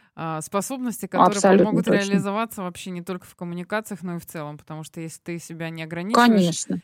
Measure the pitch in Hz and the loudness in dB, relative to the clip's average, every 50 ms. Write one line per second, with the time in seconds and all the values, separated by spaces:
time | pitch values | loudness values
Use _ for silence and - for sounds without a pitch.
0 | _ _ _ - 165 160 160 156 - - - 202 185 - 269 254 254 240 - - | _ _ _ -10 -8 -6 -6 -6 -6 -4 -4 -4 -2 -4 -6 -4 -4 -6 -6 -6
1 | 196 - - 175 180 185 208 202 196 190 185 196 185 214 185 165 - - - 202 | -8 -2 4 6 6 6 6 4 6 6 6 6 6 4 2 0 2 2 2 2
2 | 202 196 202 190 196 202 196 214 226 226 - 208 185 180 175 - - 190 180 175 | 2 2 2 0 0 0 -2 -2 -4 -4 -6 -8 -8 -8 -8 -10 -10 -10 -10 -8
3 | 170 190 185 180 - - - - 180 175 175 175 175 - 214 220 214 - 208 165 | -8 -8 -10 -10 -10 -16 -14 -12 -10 -8 -8 -8 -6 -6 -6 -6 -6 -6 -10 -10
4 | 180 180 170 170 - - - 165 147 147 151 147 - - 156 156 156 - - 170 | -8 -8 -8 -8 -10 -10 -10 -10 -10 -10 -12 -14 -14 -14 -12 -12 -12 -12 -12 -12
5 | 160 160 - - _ 175 170 170 - - 170 160 165 165 165 165 160 160 170 170 | -12 -12 -14 -12 _ -10 -10 -10 -10 -12 -12 -10 -10 -8 -8 -10 -10 -10 -8 -8
6 | 175 190 240 240 240 240 220 202 180 170 160 - - - 185 175 | -4 2 4 6 8 8 8 6 4 4 2 -2 -4 -6 -6 -8